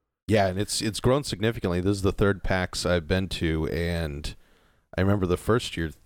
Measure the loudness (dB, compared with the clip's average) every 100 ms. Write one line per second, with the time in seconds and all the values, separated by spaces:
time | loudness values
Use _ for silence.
0 | _ _ 0 2 2 0 -4 -2 -4 0
1 | 2 2 0 -2 -2 0 0 0 0 2
2 | 0 2 2 2 0 0 -2 -2 0 0
3 | 2 0 -2 -2 -2 0 -2 -2 -2 -2
4 | -4 -6 -10 -12 -20 _ _ _ _ -2
5 | 2 2 2 0 2 0 0 -6 -6 -8